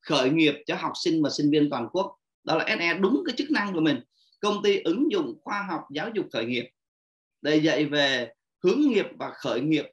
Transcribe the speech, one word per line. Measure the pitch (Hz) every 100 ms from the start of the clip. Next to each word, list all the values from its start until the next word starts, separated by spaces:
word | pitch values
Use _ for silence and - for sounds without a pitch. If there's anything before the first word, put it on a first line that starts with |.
khởi | - 151 127
nghiệp | 160 156 143 -
cho | 185
học | 160 -
sinh | 180 160
và | 143
sinh | - 147
viên | 151 147
toàn | 135 113
quốc. | 180 190 - _ _
Đó | - 160
là | - 220
S |
E | 170
đúng | 175 190 269 349
cái | 240
chức | 285
năng | 254 202
của | 170
mình. | 156 127 - _ _ _
Công | 208 208
ty | 208 202
ứng | - 185 311
dụng | 202 135 -
khoa | - 202 190
học | 160 -
giáo | 143 202
dục | 214 160
khởi | 123 117
nghiệp | 120 - _ _ _ _ _ _ _
để | 143 156
dạy | 156 135 147
về | 147 139 131 117 _ _ _
hướng | 180 233
nghiệp | 302 214 170 -
và | 131
khởi | - 135 113
nghiệp. | 143 151 -